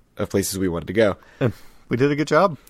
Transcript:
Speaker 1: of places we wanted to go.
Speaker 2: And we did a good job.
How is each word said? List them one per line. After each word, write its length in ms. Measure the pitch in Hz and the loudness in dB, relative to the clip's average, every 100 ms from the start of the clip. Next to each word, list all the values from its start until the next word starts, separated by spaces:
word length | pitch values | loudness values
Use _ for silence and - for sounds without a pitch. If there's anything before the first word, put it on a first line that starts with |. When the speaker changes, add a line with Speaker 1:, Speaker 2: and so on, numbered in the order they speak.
| _ - | _ -10
Speaker 1:
of 120 | 104 | -4
places 300 | 101 95 92 | -2 -2 -2
we 80 | 92 | -4
wanted 200 | 82 80 | -4 -4
to 60 | |
go. 240 | 98 107 87 - - | 2 2 0 -8 -4
Speaker 2:
And 140 | 127 - - - - | -4 -4 -12 -20 -6
we 80 | 123 | 0
did 140 | 143 | 0
a 40 | 147 | 0
good 120 | 151 | 0
job. 300 | 151 190 143 _ | 2 2 0 _